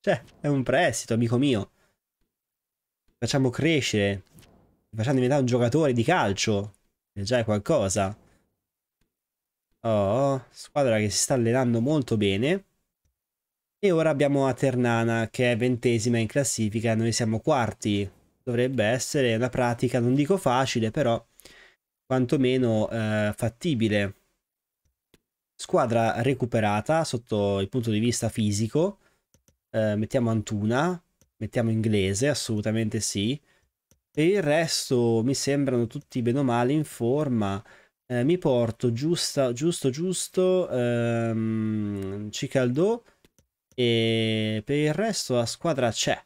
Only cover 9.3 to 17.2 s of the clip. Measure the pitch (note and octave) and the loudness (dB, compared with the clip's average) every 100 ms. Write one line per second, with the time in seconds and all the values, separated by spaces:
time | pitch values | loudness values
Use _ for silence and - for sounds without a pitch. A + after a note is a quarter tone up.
9.3 | _ _ _ _ _ A#2 G#2+ G2 A#2 C#3 | _ _ _ _ _ -2 0 2 2 0
10.3 | C3+ - - - D3 C3+ A2 G#2+ - - | -2 -6 -20 -8 -2 0 2 0 0 0
11.3 | C3+ A#2 B2+ B2+ A#2 A#2+ D#3 B2+ A2+ G2+ | 0 2 2 2 2 2 0 0 0 2
12.3 | G2 C3 F#3+ - _ _ _ _ _ _ | 2 0 -2 -4 _ _ _ _ _ _
13.3 | _ _ _ _ _ G3+ E3 D#3+ C#3+ C#3+ | _ _ _ _ _ 0 4 2 2 2
14.3 | C#3 C3+ B2+ C#3 B2 A#2+ A#2 A#2 A2+ A2+ | 2 2 0 0 2 2 2 2 0 -2
15.3 | - B2 A#2 B2 B2 B2 A#2 A#2+ A#2 A2 | 0 0 2 0 0 0 0 2 0 0
16.3 | - C#3 - A2 A2 A2+ A2 A#2 G#2+ | 0 -2 -2 -2 -2 0 0 0 0